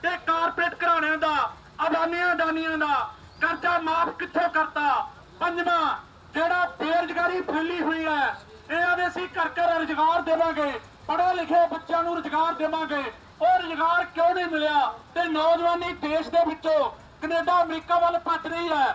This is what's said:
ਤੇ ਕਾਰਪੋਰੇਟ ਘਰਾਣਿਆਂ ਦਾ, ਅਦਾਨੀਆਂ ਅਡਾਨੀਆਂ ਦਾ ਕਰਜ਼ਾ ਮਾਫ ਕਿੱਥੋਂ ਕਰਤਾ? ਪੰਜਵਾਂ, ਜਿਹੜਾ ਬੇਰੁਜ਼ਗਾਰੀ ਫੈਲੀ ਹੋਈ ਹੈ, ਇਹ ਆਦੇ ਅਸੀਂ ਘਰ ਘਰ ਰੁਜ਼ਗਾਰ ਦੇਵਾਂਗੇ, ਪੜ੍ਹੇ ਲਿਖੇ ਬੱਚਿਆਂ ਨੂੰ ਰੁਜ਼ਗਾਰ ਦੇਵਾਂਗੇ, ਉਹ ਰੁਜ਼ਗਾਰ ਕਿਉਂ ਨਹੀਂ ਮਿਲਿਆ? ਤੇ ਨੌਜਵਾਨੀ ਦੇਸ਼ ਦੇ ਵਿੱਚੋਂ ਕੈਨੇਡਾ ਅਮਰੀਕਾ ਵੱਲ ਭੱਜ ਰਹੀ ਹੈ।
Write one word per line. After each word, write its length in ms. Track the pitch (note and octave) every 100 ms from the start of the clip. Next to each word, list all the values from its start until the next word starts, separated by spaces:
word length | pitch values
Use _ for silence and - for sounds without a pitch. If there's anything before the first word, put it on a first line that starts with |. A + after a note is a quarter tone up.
ਤੇ 80 | E4+ F4 E4+
ਕਾਰਪੋਰੇਟ 480 | E4 E4+ F4 E4+ -
ਘਰਾਣਿਆਂ 340 | F4 E4 D4+ D#4
ਦਾ, 340 | D#4+ D4+ B3 - - - D#4+
ਅਦਾਨੀਆਂ 460 | E4 E4 F4 F4+
ਅਡਾਨੀਆਂ 460 | E4 E4 D#4+ D#4+ D#4
ਦਾ 320 | D4+ C4+ - - - -
ਕਰਜ਼ਾ 360 | D#4+ E4 F4 F4
ਮਾਫ 300 | D#4+ E4 E4+ -
ਕਿੱਥੋਂ 320 | F4+ D#4+ F4
ਕਰਤਾ? 400 | D#4 D#4 D4+ D4 C4+ - - - -
ਪੰਜਵਾਂ, 560 | F4 E4+ F4 E4+ D4 - - - -
ਜਿਹੜਾ 320 | C#4+ E4+ F4+ D4 -
ਬੇਰੁਜ਼ਗਾਰੀ 640 | D4+ E4+ E4+ E4+ F4 F#4
ਫੈਲੀ 400 | - D4 D#4+ F4
ਹੋਈ 240 | D4+ D#4+ D#4+
ਹੈ, 300 | D4 B3 - - - -
ਇਹ 140 | D#4+
ਆਦੇ 240 | F4+ F4 F4
ਅਸੀਂ 200 | F4+ F#4
ਘਰ 200 | - -
ਘਰ 240 | - E4+ E4
ਰੁਜ਼ਗਾਰ 420 | D#4 D4 D#4+ E4+
ਦੇਵਾਂਗੇ, 500 | D#4 D#4+ E4 D4+ D4 A#3 - - -
ਪੜ੍ਹੇ 260 | - F4+ F4+
ਲਿਖੇ 300 | D#4+ E4+ E4+
ਬੱਚਿਆਂ 320 | E4 - E4
ਨੂੰ 120 | E4+ E4+
ਰੁਜ਼ਗਾਰ 380 | D4+ D4+ E4
ਦੇਵਾਂਗੇ, 500 | D#4+ D#4 D#4+ D#4 C#4+ B3+ - - -
ਉਹ 180 | F4 F#4
ਰੁਜ਼ਗਾਰ 440 | E4+ D#4 E4 F4 F4+
ਕਿਉਂ 280 | E4 E4+ F#4
ਨਹੀਂ 100 | E4+
ਮਿਲਿਆ? 480 | D#4 D4+ D4 B3 - - E4
ਤੇ 80 |
ਨੌਜਵਾਨੀ 680 | F4 D#4 D#4+ E4+ E4+ F4 F4 E4
ਦੇਸ਼ 280 | D4 D#4 D4
ਦੇ 160 | E4+ E4
ਵਿੱਚੋਂ 420 | D#4 D#4+ D#4 A#3+ - - -
ਕੈਨੇਡਾ 400 | D#4 E4 E4+ F4
ਅਮਰੀਕਾ 380 | E4 D#4+ - F4
ਵੱਲ 200 | E4+ E4+
ਭੱਜ 280 | E4+ D#4+ D#4+
ਰਹੀ 220 | E4 E4+
ਹੈ। 240 | D4+ C4